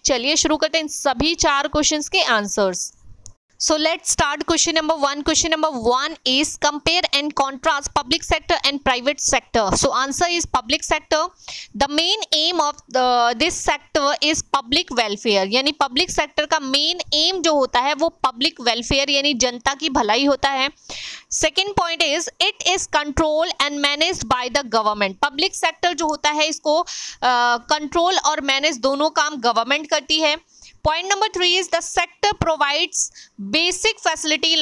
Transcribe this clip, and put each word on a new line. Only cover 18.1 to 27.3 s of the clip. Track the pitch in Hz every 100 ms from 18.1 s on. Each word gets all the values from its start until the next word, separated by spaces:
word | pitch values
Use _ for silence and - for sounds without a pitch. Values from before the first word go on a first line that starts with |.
| - 262 233 285 -
वेलफेयर | 240 233 233 269 277
यानी | 277 285
जनता | 247 247 247 -
की | 277 311
भलाई | 269 214 226 277
होता | 269 277
है। | 269 269 - - - - - -
Second | - 311 - 392
point | 403 339 330
is | 320 302 -
it | - 381 - -
is | 370 -
control | 302 294 277 311 302 349 -
and | 285
managed | 285 285 294 339 370
by | 220 254
the | 247 269
government। | 254 220 214 208 196 190
पब्लिक | 285 277 381 -
सेक्टर | 330 320 349
जो | 339 320
होता | 339 294
है | 302 311
इसको, | 311 311 311
अ, | 349 - - - 247